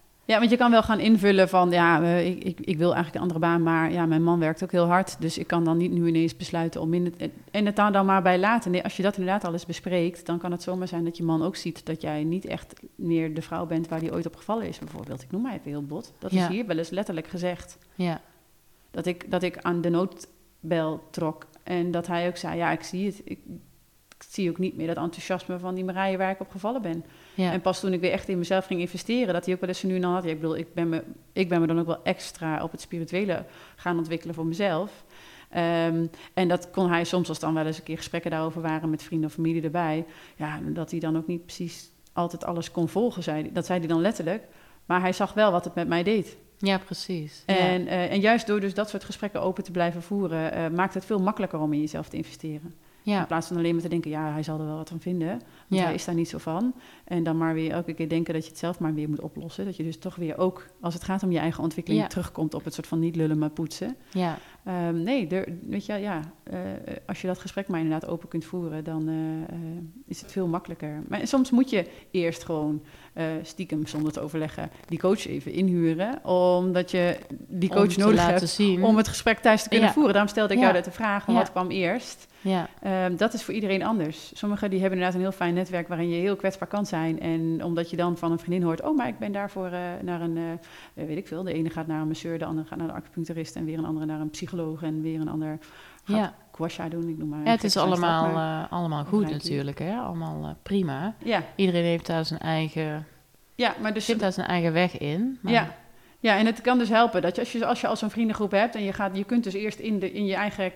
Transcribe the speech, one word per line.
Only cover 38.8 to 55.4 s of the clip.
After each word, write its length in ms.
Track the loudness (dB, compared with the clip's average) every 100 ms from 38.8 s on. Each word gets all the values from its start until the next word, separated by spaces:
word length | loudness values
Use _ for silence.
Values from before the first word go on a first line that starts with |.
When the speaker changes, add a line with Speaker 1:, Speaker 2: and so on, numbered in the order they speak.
| -2
Speaker 1:
met 140 | -4
vrienden 260 | -2 -2 -2
of 60 | 0
familie 260 | 0 0
erbij, 440 | 0 0 0 0 -4 -12 -20 -10
ja, 240 | -8 -6 -6
dat 260 | -4 -4
hij 80 | -4
dan 180 | 0 0
ook 100 | -2
niet 180 | -4 -6
precies 460 | -8 -8 -10 -18 _ _
altijd 300 | -4 -4 -4 -6
alles 260 | -4 -4
kon 180 | -2 0
volgen, 340 | 2 0 -2
zei 180 | -4 -4
hij. 100 | -4
Dat 140 | -4 -2
zei 140 | -2
hij 80 | 2
dan 140 | 2
letterlijk. 420 | 2 0 -2 -4 -8 -20 -20 -12 -2
Maar 160 | 0
hij 120 | 2
zag 200 | 0 0
wel 180 | 4 4
wat 120 | 4
het 120 | 0 -4
met 120 | 0
mij 160 | 0
deed. 340 | 2 0 0 -10 -20 _
Speaker 2:
Ja, 160 | 0 0
precies. 640 | -2 -10 -6 -6 -8 -6 0
Ja. 120 | 4
Speaker 1:
En, 300 | 4 2 0
eh, 240 | -2 0
en 80 | 4
juist 280 | 4 4 2
door 120 | 0
dus 140 | 0
dat 160 | -2 -4
soort 140 | -6
gesprekken 380 | -8 -8 -6 -2
open 220 | -2 -2
te 80 | -4
blijven 300 | 0 0 0
voeren, 500 | -4 -2 0 0 -2
eh, 160 | -2 0
maakt 240 | 0 0
het 120 | -2 -2
veel 140 | 0
makkelijker 400 | 0 0 -2 -2
om 140 | 0
in 60 | 0
jezelf 300 | -2 -6 -8
te 60 | -8
investeren. 560 | -10 -10 -10 -10 -12 -18 -20 _
Speaker 2:
Ja. 160 | -2 0
Speaker 1:
In 60 | 0
plaats 200 | -2 -2
van 100 | 0
alleen 160 | 2
maar 100 | 0
te 60 | 0
denken, 200 | -2 -2
"Ja, 200 | -4 -4
hij 120 | -4
zal 160 | -4 -4
er 60 | -6
wel 100 | -8
wat 140 | -8
van 100 | -8
vinden, 280 | -4 -2 -2
want 140 | -4